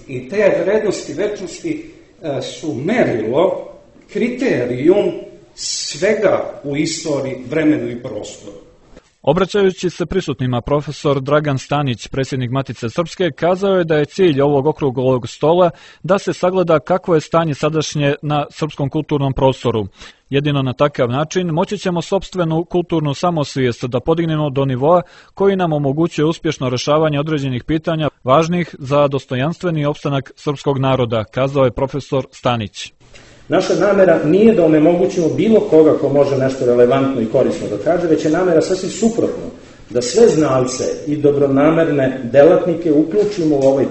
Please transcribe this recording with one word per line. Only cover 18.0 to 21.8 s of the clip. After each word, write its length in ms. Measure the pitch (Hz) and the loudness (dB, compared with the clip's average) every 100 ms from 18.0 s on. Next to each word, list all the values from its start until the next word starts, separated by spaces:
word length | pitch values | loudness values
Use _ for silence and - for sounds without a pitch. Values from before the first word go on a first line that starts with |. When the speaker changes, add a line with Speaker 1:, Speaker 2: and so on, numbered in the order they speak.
| 143 143 | -2 -2
Speaker 2:
na 240 | 147 147 147 | -2 -4 -4
srpskom 380 | - 156 - 143 | -6 -8 -4 -4
kulturnom 440 | 156 151 147 139 | -4 -2 -2 -2
prostoru. 540 | 131 131 127 123 113 98 - - - - | 2 0 2 -2 -2 -4 -10 -20 -20 -4
Jedino 320 | 135 147 143 | -2 0 0
na 120 | 131 | -2
takav 360 | 117 147 147 123 | 0 0 0 -2
način 380 | 127 156 185 180 | -2 -2 -2 -2
moći 300 | 156 190 | -2 -2
ćemo 240 | 208 | -4